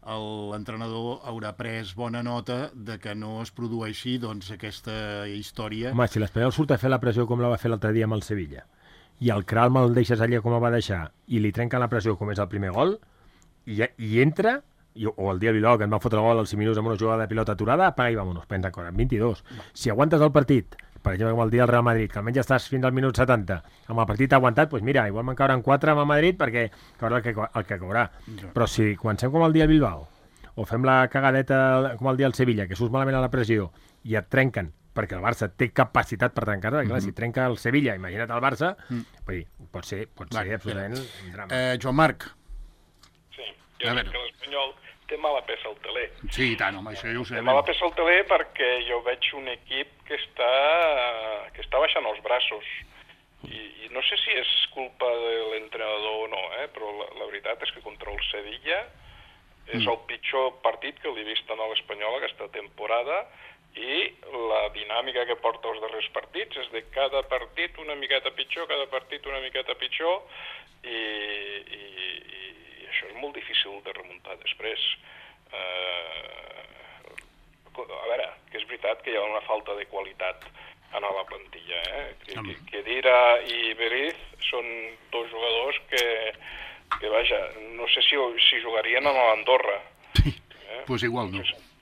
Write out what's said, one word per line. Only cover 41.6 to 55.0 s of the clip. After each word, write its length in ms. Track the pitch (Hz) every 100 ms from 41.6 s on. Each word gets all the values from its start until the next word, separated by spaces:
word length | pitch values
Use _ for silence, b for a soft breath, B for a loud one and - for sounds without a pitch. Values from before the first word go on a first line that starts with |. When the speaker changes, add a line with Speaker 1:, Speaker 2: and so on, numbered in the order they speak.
| 127 123
Speaker 1:
Joan 140 | 131 131
Marc. 300 | 156 127 - - _ - - _ _ _ _ _ _
Speaker 3:
Sí, 120 | - 113 - _ _
jo 80 | 120
Speaker 1:
A 60 |
Speaker 3:
crec 100 | 120
Speaker 1:
veure. 80 | 110
Speaker 3:
que 60 | 117
l'Espanyol 560 | 123 - 135 143 135 - B B -
té 100 | 151
mala 240 | 151 139 -
peça 240 | 110 -
al 60 | 104
teler. 300 | - 98 113 - -
Speaker 1:
Sí, 220 | - 127
i 60 | 110
tant, 180 | 101 98
home, 160 | 104
això 160 | 104 107
ja 60 | 120
ho 60 |
Speaker 3:
Té 60 | 120
Speaker 1:
sabem. 160 | 117 120
Speaker 3:
mala 180 | 135
peça 220 | 143 156 180
al 80 | -
teler 320 | 170 180 -
perquè 580 | 180 156 - 127 123 120
jo 140 | 120
veig 300 | 120 127 -
un 140 | 143 135
equip 400 | 120 - 131 143 _ -
que 100 | 147
està, 1300 | - - 120 131 147 165 165 143 123 113 110 107 98
que 80 | -
està 180 | - 131
baixant 260 | 156 160 120
els 160 | 104
braços. 440 | 107 123 - 107 - - - b b b _ _
I, 420 | - 117 107 - 110
i 40 |
no 80 | 123
sé 160 | - 208
si 140 | -
és 160 | 208 - - -
culpa 320 | - 127 _